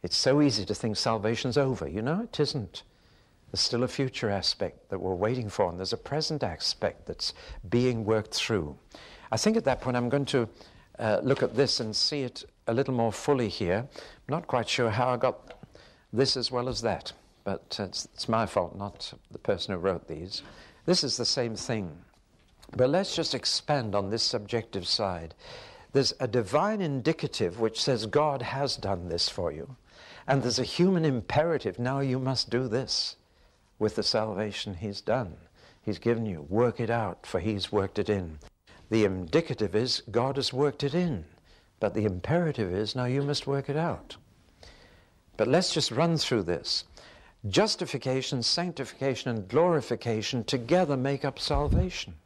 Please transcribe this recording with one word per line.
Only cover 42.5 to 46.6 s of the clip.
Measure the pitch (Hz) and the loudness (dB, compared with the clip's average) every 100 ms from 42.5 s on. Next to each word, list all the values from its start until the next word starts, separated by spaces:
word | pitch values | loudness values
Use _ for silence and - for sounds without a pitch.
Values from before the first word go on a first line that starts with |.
| 131 95 | 0 -2
is, | 92 107 | 0 -2
"Now | 131 | -2
you | 123 135 | 0 0
must | 143 143 - | 0 -2 -2
work | 139 135 | -2 -2
it | 147 | -2
out." | 165 98 - - _ _ _ _ - - - - _ _ _ - | -2 -4 -10 -20 _ _ _ _ -20 -20 -20 -20 _ _ _ 0
But | 110 | 4
let's | 156 180 | 4 4
just | 160 - | 0 0
run | 117 170 165 | 2 2 2
through | - 120 | 2 2
this. | 87 85 | 2 -2